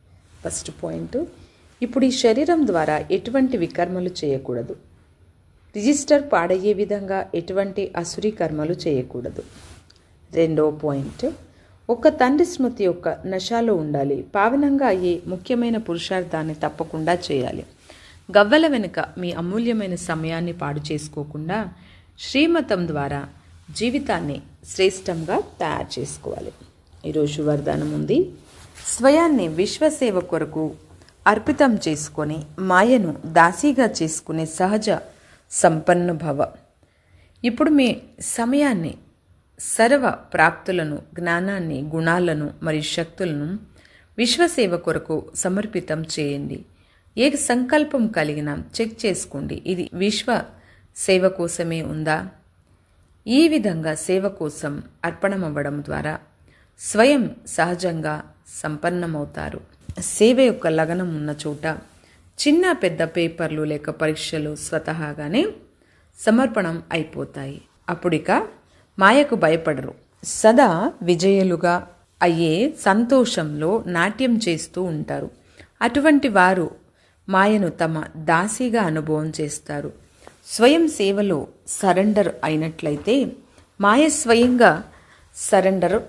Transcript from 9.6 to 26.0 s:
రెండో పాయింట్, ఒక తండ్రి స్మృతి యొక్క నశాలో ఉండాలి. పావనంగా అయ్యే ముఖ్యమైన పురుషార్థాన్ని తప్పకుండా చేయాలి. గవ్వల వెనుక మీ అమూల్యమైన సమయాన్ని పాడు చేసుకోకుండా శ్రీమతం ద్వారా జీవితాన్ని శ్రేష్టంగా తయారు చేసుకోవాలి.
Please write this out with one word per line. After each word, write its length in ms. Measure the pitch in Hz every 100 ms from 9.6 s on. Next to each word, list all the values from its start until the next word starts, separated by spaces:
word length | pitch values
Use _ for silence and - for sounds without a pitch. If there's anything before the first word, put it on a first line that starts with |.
| - - _ _ _ _ _
రెండో 380 | 165 165 156 151
పాయింట్, 600 | 151 151 139 139 - 277 - - _ _ _ -
ఒక 180 | 240 311
తండ్రి 380 | 302 254 294 339
స్మృతి 380 | - 247 240
యొక్క 260 | 185 175 165
నశాలో 640 | - 185 190 - 233 233 185
ఉండాలి. 500 | 151 143 139 139 - 202
పావనంగా 520 | 214 277 285 277 262
అయ్యే 340 | 190 180 170 165
ముఖ్యమైన 500 | 180 - 240 233 220
పురుషార్థాన్ని 760 | 220 170 - 190 170 160 156
తప్పకుండా 600 | 151 156 - 160 160 160
చేయాలి. 520 | 175 - 139 120 - - - - - - - - 202
గవ్వల 300 | 208 302 320
వెనుక 380 | 262 185 - - -
మీ 140 | 175
అమూల్యమైన 640 | 165 175 208 233 226 190 180
సమయాన్ని 580 | - 160 160 165 170
పాడు 280 | 170 147 147 147
చేసుకోకుండా 800 | 151 - 151 147 151 160 208 196 - - - _ -
శ్రీమతం 680 | - 262 320 339 - 196 165
ద్వారా 380 | 147 139 143 139 - - - - -
జీవితాన్ని 680 | 233 262 277 180 151 139 - - -
శ్రేష్టంగా 720 | - 190 190 - 165 160 277
తయారు 600 | 415 - 160 - -
చేసుకోవాలి. 520 | -